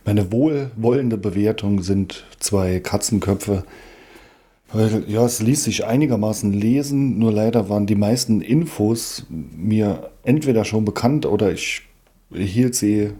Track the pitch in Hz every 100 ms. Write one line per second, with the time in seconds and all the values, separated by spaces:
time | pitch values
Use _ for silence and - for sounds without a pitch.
0 | - 104 92 113 151 143 131 110 113 131
1 | 127 110 101 95 104 110 101 101 90 98
2 | 92 - - - - 101 92 92 - 101
3 | - 101 98 95 - 98 - - - -
4 | - - - _ _ _ _ 110 110 107
5 | 107 107 120 - 113 143 120 101 107 123
6 | 147 113 107 104 104 101 110 135 143 139
7 | 139 101 113 107 110 117 95 104 101 101
8 | 104 127 - 107 - 143 165 - 104 117
9 | - - - 80 73 76 95 107 104 92
10 | - - - 147 143 113 104 110 104 -
11 | 120 151 69 104 101 - - - - _
12 | _ _ _ 85 98 104 127 120 107 104
13 | 104